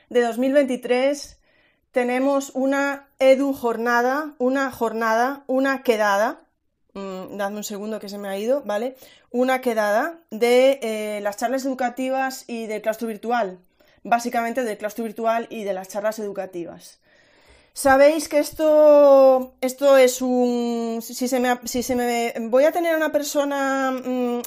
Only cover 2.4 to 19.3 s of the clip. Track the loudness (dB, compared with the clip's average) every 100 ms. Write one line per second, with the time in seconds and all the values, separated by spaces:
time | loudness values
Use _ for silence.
2.4 | -2 -4 -2 0 -2 -6 -12 2 4 4
3.4 | 2 -2 -4 -2 0 0 0 -2 -6 -2
4.4 | 0 0 -2 -4 -4 -2 0 0 0 -4
5.4 | -4 0 0 0 0 2 2 2 0 -4
6.4 | _ _ _ _ _ -14 -10 -12 -12 -8
7.4 | -8 -8 -10 -10 -10 -10 -12 -12 -10 -6
8.4 | -2 -2 -4 -6 -6 -10 -20 _ _ -2
9.4 | 0 0 -2 -2 0 0 -2 -8 _ -2
10.4 | 2 6 4 2 -4 -6 -6 -6 -6 -4
11.4 | -4 -4 -4 -4 -6 -4 -4 -2 -4 -8
12.4 | -12 -10 -8 -6 -4 -4 -8 -8 -4 -2
13.4 | -2 -8 _ _ _ _ -2 -2 0 -4
14.4 | -2 -4 -4 -6 -8 -6 -8 -4 -2 -2
15.4 | -6 -8 -6 -8 -8 -6 -6 -6 -8 -10
16.4 | -10 -12 -12 -16 -20 _ _ _ _ _
17.4 | _ _ _ -2 2 6 6 6 0 0
18.4 | -2 0 4 6 8 8 8 8 8